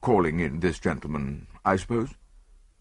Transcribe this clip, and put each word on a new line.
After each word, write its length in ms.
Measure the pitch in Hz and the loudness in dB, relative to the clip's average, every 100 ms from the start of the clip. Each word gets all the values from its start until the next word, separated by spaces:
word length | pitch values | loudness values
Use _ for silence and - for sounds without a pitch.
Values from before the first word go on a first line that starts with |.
calling 380 | - 104 82 82 | 2 4 4 2
in 200 | 80 78 | -2 0
this 180 | 87 80 | -2 0
gentleman, 680 | 92 71 71 76 69 73 - - | -2 -4 -4 -6 -6 -8 -14 -4
I 120 | 98 95 | 0 0
suppose?" 340 | - 117 135 - - - _ - _ _ | 0 -2 -2 -8 -20 -20 _ -20 _ _